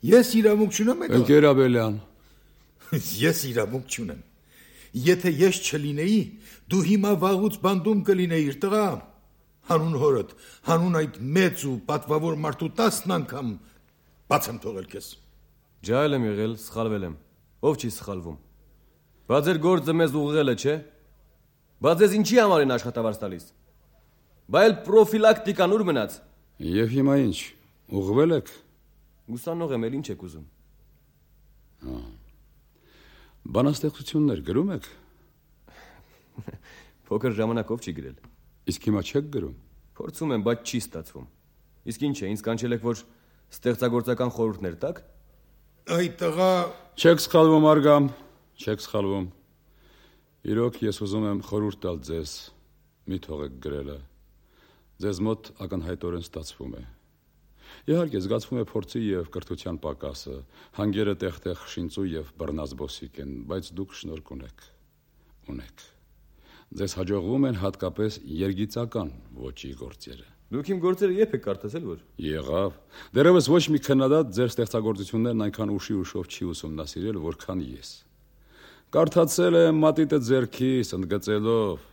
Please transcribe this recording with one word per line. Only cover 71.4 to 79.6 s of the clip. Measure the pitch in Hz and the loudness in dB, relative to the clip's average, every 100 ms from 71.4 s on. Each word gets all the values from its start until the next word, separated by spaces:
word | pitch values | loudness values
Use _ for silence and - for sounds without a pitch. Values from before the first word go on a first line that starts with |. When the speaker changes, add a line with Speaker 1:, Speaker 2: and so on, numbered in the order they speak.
Speaker 3:
կարդացել, | - 95 107 143 147 | -4 -6 -8 -10 -10
որ։ | 80 _ - | -12 _ -10
Speaker 2:
Եղավ։ | 80 78 65 82 98 - _ - - | -6 -6 -2 -2 -2 -6 _ -20 -4
Դեռևս | 120 147 180 127 | 4 6 6 6
ոչ | 170 | 4
մի | 151 151 | 4 0
քննադատ | - 135 135 151 143 | 2 2 4 2 2
ձեր | 95 123 | 0 -2
ստեղծագործություններն | - 113 117 107 98 98 113 117 113 104 | -2 -2 -2 -2 -4 -4 -2 -2 -2 -4
այնքան | 101 107 | -4 -4
ուշի | 101 - 104 | -4 -4 -4
ուշով | 87 - 87 | -4 -8 -10
չի | - 90 | -8 -8
ուսումնասիրել, | 85 80 78 78 - 98 104 | -8 -10 -10 -10 -8 -6 -6
որքան | 80 78 - 92 | -6 -8 -8 -8
ես։ | 69 64 - - _ _ _ _ _ - - - _ | -8 -12 -18 -20 _ _ _ _ _ -20 -20 -20 _
Կարդացել | 151 160 - 165 - 175 | 2 2 4 2 4 4
եմ | 170 | 6